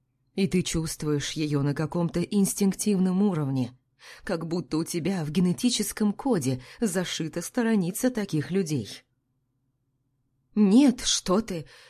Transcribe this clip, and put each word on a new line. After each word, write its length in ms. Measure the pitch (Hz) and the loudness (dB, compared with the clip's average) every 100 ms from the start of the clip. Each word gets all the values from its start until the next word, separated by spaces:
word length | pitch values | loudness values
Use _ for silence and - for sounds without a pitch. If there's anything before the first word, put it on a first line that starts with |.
| _ _ _ | _ _ _
И 120 | - 196 | -2 0
ты 160 | 185 | 2
чувствуешь 720 | - 165 160 - 151 147 - | 0 -2 -4 -4 -2 -2 -2
её 300 | 151 151 143 | -4 -2 0
на 120 | 143 | 0
каком-то 480 | 143 151 175 170 175 | 0 -2 -2 -2 -2
инстинктивном 1000 | - 208 196 - 196 190 214 190 185 185 | 0 2 2 2 0 0 0 2 2 2
уровне, 540 | 208 165 139 135 120 - _ _ - - | 2 0 -2 -2 -2 -6 _ _ -20 -14
как 240 | - 170 165 | -6 -6 -4
будто 300 | 175 147 156 | -4 -2 -4
у 80 | |
тебя 400 | 165 175 156 196 | -2 -2 -2 -2
в 60 | 151 | -2
генетическом 800 | 156 180 - 247 226 208 - 208 | 2 2 2 0 0 -2 0 -2
коде 500 | 202 262 247 131 127 - - | 0 0 0 0 -4 -6 -6
зашито 640 | 226 180 170 - 165 170 | -4 -2 -4 -4 -6 -6
сторониться 680 | - - 226 220 175 190 254 | -6 -2 0 0 0 -2 -2
таких 400 | 247 196 156 131 | -2 -2 -2 0
людей. 380 | 190 165 147 101 - _ _ _ _ _ _ _ _ _ _ _ _ _ _ _ | -2 0 -2 -4 -12 _ _ _ _ _ _ _ _ _ _ _ _ _ _ _
"Нет, 460 | 208 202 226 285 240 | 2 6 8 6 4
что 400 | - - - 185 | -2 -2 0 0
ты! 260 | 220 175 143 - | 0 -8 -10 -18